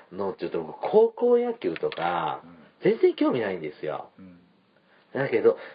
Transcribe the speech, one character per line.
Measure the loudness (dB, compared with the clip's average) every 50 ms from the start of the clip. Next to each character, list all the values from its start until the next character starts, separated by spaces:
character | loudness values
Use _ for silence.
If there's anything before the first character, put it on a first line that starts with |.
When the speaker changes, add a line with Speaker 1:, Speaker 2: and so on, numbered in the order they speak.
| -20 -14 -8
Speaker 1:
の、 | -6 -6 -6
ち | -6 -6 -6
ょ |
っ | -6
と | -4 -6
僕、 | -6 -6 -10 -8
高 | -4 2 4 4 4 4
校 | 2 0 2 2 4
野 | 2 2 0 -4
球 | -4 -4 -6 -4
と | -2 -4 -6
か、 | -4 -2 -4 -2 -2 -2 -2 -4 -6 -8 -12
Speaker 2:
う |
ん。 | -18 -20 -20 -20 -20 _ 0 2 2
Speaker 1:
全 | 2 4
然 | 4 2 4
興 | 4 0 0 0
味 | 0
な | -2 -2
い | -4
ん | -6
で | -6 -10 -10
す | -8 -8
よ。 | -6 -6 -6 -10 -14 _
Speaker 2:
う | -20
ん。 | -20 -20 -20 -20 _ _ _ _ _ _ _ _ _ _ _ _ _ _ -4
Speaker 1:
だ | -4 -2
け | 0 2 4
ど、 | 6 6 4 4 -2 -16 -18